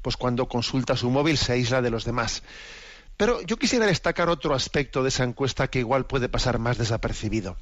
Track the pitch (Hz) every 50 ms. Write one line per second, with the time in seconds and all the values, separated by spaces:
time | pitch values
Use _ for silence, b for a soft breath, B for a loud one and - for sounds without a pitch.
0 | - 131 - - - 123 123 120 127 - - 120 113 - - 131 120 - 131 113
1 | 123 123 127 139 147 165 151 127 - - 123 127 123 117 127 131 123 120 113 113
2 | 107 117 117 123 113 110 - - B B B B B B B B B B B B
3 | B B - - 202 226 240 - - 170 226 220 - 226 - 247 220 202 170 -
4 | - 170 165 - 175 170 170 - - 156 143 127 - - - 160 139 - - 135
5 | 131 135 - - 127 123 117 - 139 127 - - 139 - - 131 123 113 135 135
6 | 123 - - 139 120 123 - 113 - 127 120 117 113 120 123 - 120 104 117 107
7 | - - 110 - - 107 104 110 92 95 90 -